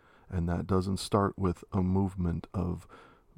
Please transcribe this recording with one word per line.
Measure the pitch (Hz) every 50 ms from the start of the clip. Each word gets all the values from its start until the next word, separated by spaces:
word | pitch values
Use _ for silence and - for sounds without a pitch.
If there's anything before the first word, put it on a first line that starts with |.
| _ - - - - -
And | 92 90 85 85
that | 85 87 -
doesn't | 92 101 92 92 98 95 90
start | - - - 104 101 95 - -
with | 95 90 85 - - -
a | - 98 92
movement | 92 92 95 98 92 92 98 87 85 82 82 - -
of | - 95 87 87 87 87 - - - - - - - _ _ _ -